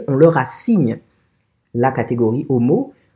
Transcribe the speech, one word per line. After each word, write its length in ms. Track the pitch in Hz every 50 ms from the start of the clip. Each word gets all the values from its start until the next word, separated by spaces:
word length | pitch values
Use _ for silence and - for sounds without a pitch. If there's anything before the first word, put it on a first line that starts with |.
| - -
on 60 | 135
leur 240 | 135 160 165 160 147
assigne 640 | 123 - - - - 240 226 185 139 113 117 - - _ _ _ _ _ _ _ _ _ _ _ _ _ -
la 180 | 120 123 131
catégorie 540 | 123 123 113 - 123 117 117 110 117 139 151 -
homo 460 | 131 120 120 127 165 247 269 - - _ _ _ _